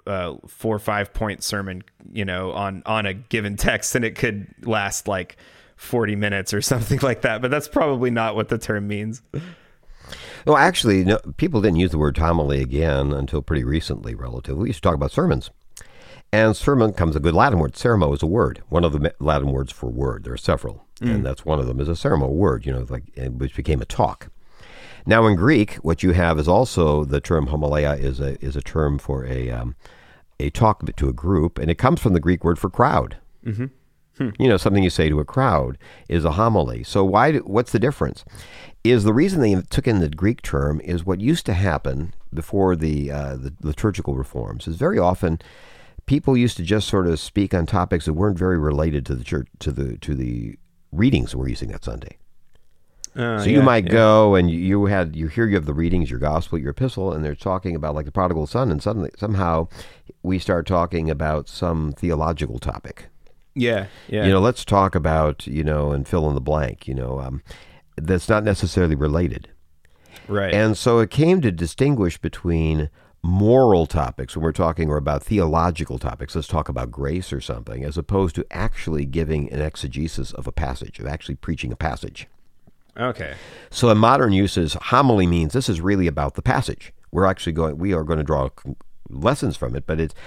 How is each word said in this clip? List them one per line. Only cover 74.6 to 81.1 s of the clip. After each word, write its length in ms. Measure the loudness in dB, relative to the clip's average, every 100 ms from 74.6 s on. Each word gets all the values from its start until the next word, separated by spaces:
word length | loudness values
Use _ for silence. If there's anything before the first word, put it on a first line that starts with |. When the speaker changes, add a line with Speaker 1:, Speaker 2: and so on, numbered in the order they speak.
| 0 0 -2
Speaker 2:
or 80 | -2
about 260 | -2 -4
theological 760 | -2 0 2 2 0 -2 -6 -6
topics, 380 | -8 -8 -8 -8
let's 100 | -4
talk 220 | -4 -4
about 240 | -4 -6
grace 400 | -6 -4 -4 -6
or 80 | -8
something, 420 | -8 -10 -10 -10
as 140 | -8 -6
opposed 380 | -2 0 0 -2
to 100 | -6
actually 520 | -2 -2 -2 -2 -2
giving 480 | -2 -2 0 -2 -2
an 80 | -4
exegesis 720 | -4 -6 -8 -6 -6 -4 -8
of 140 | -8 -8
a 60 |
passage, 480 | -4 -4 -6 -10 -12
of 60 |
actually 280 | -10